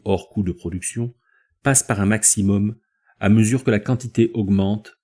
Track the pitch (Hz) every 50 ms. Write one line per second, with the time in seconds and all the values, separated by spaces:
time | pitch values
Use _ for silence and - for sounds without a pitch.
0 | - 101 98 92 - - - 107 98 90 87 - - 85 87 92 - - - 120
1 | 120 120 - _ _ _ _ _ _ _ _ _ - 139 135 - - - 113 98
2 | 98 98 110 107 - - - 107 98 98 101 101 104 104 113 - _ _ _ _
3 | _ _ _ - 101 98 107 113 110 107 127 127 - 135 110 104 107 - 127 120
4 | - 110 - - 113 113 - 117 104 95 101 98 98 98 107 107 - - - _